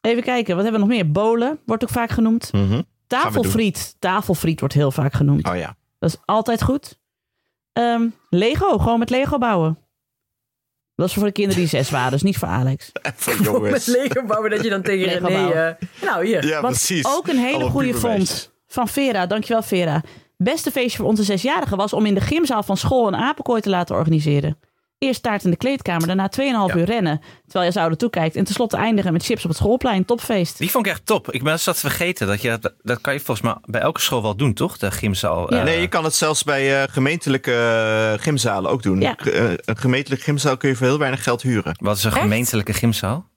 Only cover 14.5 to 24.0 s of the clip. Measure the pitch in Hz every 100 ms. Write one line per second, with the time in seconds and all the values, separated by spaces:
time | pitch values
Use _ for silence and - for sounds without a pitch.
14.5 | 214 226 196 185 196 185 180 180 190 185
15.5 | 160 165 165 180 - 381 196 185 202 139
16.5 | 156 240 123 - 185 139 294 330 269 247
17.5 | 302 254 240 254 240 240 208 185 - -
18.5 | _ _ - 233 - 277 208 180 208 214
19.5 | 226 220 185 170 151 - - _ _ 185
20.5 | 320 - - 247 - 214 214 202 196 220
21.5 | 302 - 190 202 - 214 202 - 302 320
22.5 | 233 202 196 - 262 226 185 254 302 -
23.5 | 233 208 185 175 90